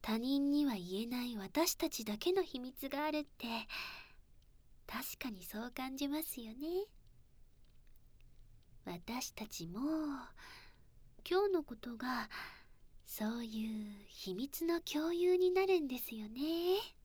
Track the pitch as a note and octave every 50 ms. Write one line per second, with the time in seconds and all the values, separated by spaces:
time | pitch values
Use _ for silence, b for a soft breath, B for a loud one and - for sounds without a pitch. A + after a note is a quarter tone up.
0 | - - G#3+ A3+ A#3+ C4 C#4 C#4 C#4 C#4+ C#4+ D4 D4 C#4 A3+ F#3+ F3 F3+ F#3 G3
1 | A#3 A#3 B3 B3 B3 B3 A#3+ G#3 F#3+ G3+ - D4 E4 F4 - - E4+ D#4 - -
2 | A3 G#3 G#3 G#3+ - F4 F#4 G4 F4 - - B3+ B3 B3+ B3+ - - C4+ C#4+ C#4
3 | D4+ D#4 D4+ D4+ D4 - - - - A#3 A3+ A3+ A3 B B B B B B B
4 | B B B B B - - - - - - - - - - - - - - A#3
5 | - - - _ - C4 G#3+ F#3 E3+ - - G#3+ A#3 B3 B3 - B3+ C4 C4 C4+
6 | C#4+ C#4 C#4+ D#4 D#4+ - - C4 A#3 A3 A3+ C4 C#4+ D#4+ F4 F#4 G#4 G#4+ - -
7 | - - - - - - - - - - - - - - - - - - - -
8 | - - - - - - - - - - - - - - - - - F#3 F3 F3
9 | - - A#3 B3+ B3 - - - - - - - E3+ E3 F3 G#3+ C4+ D4+ D#4+ D#4
10 | D#4 D4 C#4 C4 B3+ - - B B B B B B B B B B B - -
11 | - - - - - - E4+ F#4+ G#4 G4+ F#4+ E4+ D4+ - A#3+ A3 - A#3+ A#3+ A3
12 | A#3+ B3+ B3+ A#3 A3 G#3+ B B B B B B B B B B B - - -
13 | - - - - G#3+ A3 A#3 A#3+ A#3 A3+ A3 A3 A3 A3 A3 G#3+ G#3 G#3 G#3 G3+
14 | G3+ - - - - G3 F#3 F#3+ C4 C#4 - - E4 E4 E4+ E4+ E4 - - D4+
15 | D#4 E4 F4 E4+ F4 F4+ F4+ F4+ F#4 F4+ F4+ F#4+ G4 F#4+ F#4+ F4 D4+ C4 B3+ B3
16 | - - A3+ A3 G#3+ G#3+ A3 B3 C#4+ D#4 E4 E4+ F4 F4+ F#4 G#4 A#4 - - -